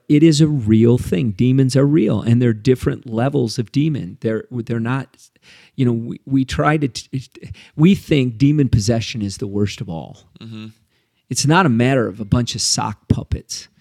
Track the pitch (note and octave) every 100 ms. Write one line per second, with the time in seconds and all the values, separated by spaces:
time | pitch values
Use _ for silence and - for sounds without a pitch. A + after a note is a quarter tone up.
0 | - D3 E3 D3 D#3 D3 G#2+ A2 A#2 B2
1 | - F3+ B2 G2 B2 C3+ C3 C3+ C#3+ D#3+
2 | G#3+ A2 A2+ A#2 B2 G#2+ C3 B2+ - C3+
3 | B2 A2+ C3+ D3 A#2 - A2 C#3 D#3+ C3
4 | F2 - A2+ A2 - B2 A2 A#2 A2+ C3+
5 | - _ _ _ _ - _ - B2 A#2
6 | A#2 - - C3+ C3 - D3+ D#3 C#3 -
7 | - C3+ - - - - - - E3 G3
8 | - D3+ B2+ G#2+ C#3+ D3+ C3 A#2 G2+ A#2
9 | - A2+ G2+ - G2+ G2+ G#2 - G2+ D#2+
10 | A#1+ - _ - A#2 A2 A2 - _ _
11 | _ _ - B2+ C#3 E3+ E3+ A2+ B2+ C3+
12 | G#2 G2+ G2+ B2+ A#2+ A2 - - A2 G#2
13 | - - - - - - - _